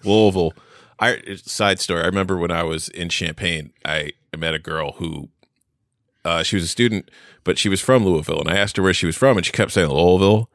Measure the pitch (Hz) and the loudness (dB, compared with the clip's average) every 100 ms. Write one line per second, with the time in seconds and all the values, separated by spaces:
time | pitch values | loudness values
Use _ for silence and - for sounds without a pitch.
0 | 98 107 107 95 82 - _ - _ _ | 2 4 4 4 -2 -4 _ -20 _ _
1 | 113 - - 98 - - 104 95 - 85 | 0 0 -8 -16 -12 -2 0 0 -2 -2
2 | 85 98 95 95 85 85 82 80 - - | 0 0 -2 -2 -2 -2 -2 -4 -8 -10
3 | 85 - 87 78 92 82 73 _ - 78 | -8 -4 -6 -4 -4 -4 -8 _ -6 -6
4 | 73 - _ 80 80 80 80 80 73 - | -6 -12 _ -8 -6 -6 -6 -6 -8 -8
5 | 85 76 - _ _ _ _ _ _ _ | -10 -8 -14 _ _ _ _ _ _ _
6 | _ _ 85 82 82 98 82 - 120 104 | _ _ -4 -2 -2 -2 -4 0 0 0
7 | - _ - _ - 92 107 95 - 131 | -8 _ -20 _ -4 -2 0 -2 2 4
8 | 98 82 76 80 76 95 101 - 95 90 | 4 0 0 -4 0 0 0 0 0 2
9 | 85 80 135 110 85 - 107 - 82 69 | -2 2 4 4 0 -2 0 2 2 4
10 | 87 92 95 107 113 | 4 6 4 4 2